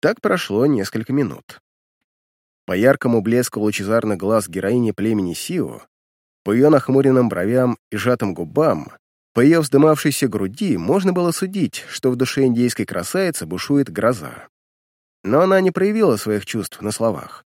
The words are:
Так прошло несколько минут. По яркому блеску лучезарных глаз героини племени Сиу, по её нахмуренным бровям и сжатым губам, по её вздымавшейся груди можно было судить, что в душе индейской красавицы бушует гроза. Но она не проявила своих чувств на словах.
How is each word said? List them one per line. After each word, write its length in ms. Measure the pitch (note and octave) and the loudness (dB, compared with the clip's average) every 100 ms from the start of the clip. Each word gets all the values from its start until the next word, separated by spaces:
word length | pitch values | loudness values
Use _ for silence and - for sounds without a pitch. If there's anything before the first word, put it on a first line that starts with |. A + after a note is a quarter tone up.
Так 200 | D#3 A#3 | -2 -2
прошло 460 | A3 - - G2+ C#3 | -2 -2 -2 0 2
несколько 460 | C3 F#2+ A2 A2+ | 0 -2 -6 -4
минут. 480 | C3+ B2 C2+ _ - _ _ _ _ _ _ _ _ _ _ - | -2 -2 -6 _ -20 _ _ _ _ _ _ _ _ _ _ -6
По 60 | |
яркому 500 | F#2 A#2+ C#3 B2 A#2 | 2 2 2 2 0
блеску 380 | G2+ A#2+ A#2+ - | 2 0 0 -2
лучезарных 580 | G#2+ G2+ G2+ A2+ A2 F#2+ | -2 -2 -2 -2 0 -4
глаз 300 | F#2+ A2 G2 | 0 0 -2
героини 420 | F2+ F#2+ B2 A#2 | -4 -2 0 0
племени 420 | G2+ G#2+ G#2+ F#2 | -2 -2 0 -2
Сиу, 500 | E2 - F3 D2+ A1 - _ _ _ _ _ | -4 -6 -4 -6 -8 -20 _ _ _ _ _
по 60 | - | -2
её 200 | A2+ C#3+ | 4 6
нахмуренным 580 | D3 - C3+ C#3 C3 A#2+ | 6 4 2 4 4 2
бровям 500 | F2 F#2+ B2 B2+ A#2 _ | 0 -2 0 0 -2 _
и 60 | G#2+ | -4
сжатым 380 | A#2 B2 G#2+ | -2 0 -2
губам, 580 | E2 E2+ C#3 D#3 F2+ - - _ _ _ | -6 -6 0 0 0 -6 -18 _ _ _
по 80 | - | 2
её 200 | C3 E3 | 4 4
вздымавшейся 680 | D3 C#3 D3+ D3+ D3+ C3+ C3+ | 4 4 4 4 0 -2 -2
груди 480 | G2+ F#2+ G#2 G3+ G#2 | -2 -6 -4 -2 -2
можно 360 | E2+ F3+ F#3+ | 0 0 2
было 180 | F3+ F3 | 0 0
судить, 540 | D#3+ F#3+ G3 - - - | -2 -4 -2 -4 -4 -12
что 220 | - C3 | -4 -2
в 60 | B2 | 0
душе 280 | B2+ - | -2 2
индейской 400 | C3+ A#2 A#2+ - | 2 2 0 0
красавицы 600 | G2+ - F2 F#3 F#3 - D#2+ | -6 -6 -6 -2 -2 -4 -8
бушует 440 | F2+ - C#3+ C#3 | -8 0 0 0
гроза. 580 | E2 A2 A#2 C#2+ - - _ _ _ _ _ _ _ | 0 0 0 -8 -16 -20 _ _ _ _ _ _ _
Но 160 | F#2+ C3+ | 0 2
она 200 | F#3 F#3+ | 4 4
не 100 | F#3 | 2
проявила 460 | F3+ F#3+ G#3+ G3+ A2 | 0 0 2 2 2
своих 280 | - G#2 | 0 -4
чувств 380 | G2 A#2 F#2+ - | -2 -6 -6 -8
на 80 | G#2 | -8
словах. 540 | - A2+ F2+ - - _ | -2 -2 -2 -10 -20 _